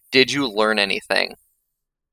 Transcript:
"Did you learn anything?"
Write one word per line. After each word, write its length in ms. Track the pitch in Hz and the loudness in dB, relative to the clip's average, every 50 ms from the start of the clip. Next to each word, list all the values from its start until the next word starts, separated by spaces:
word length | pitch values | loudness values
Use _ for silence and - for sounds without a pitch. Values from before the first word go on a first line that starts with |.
| _ _ | _ _
"Did 200 | - 131 123 120 | 2 2 2 2
you 160 | 127 143 143 | 0 -2 -4
learn 300 | 123 101 104 107 107 110 | -2 0 0 0 2 2
anything?" 580 | 104 101 98 98 - - - 101 95 92 92 95 - _ _ _ _ _ _ _ _ _ _ _ _ _ _ | 0 0 -2 -2 -6 -6 -4 -2 -2 -2 -4 -6 -14 _ _ _ _ _ _ _ _ _ _ _ _ _ _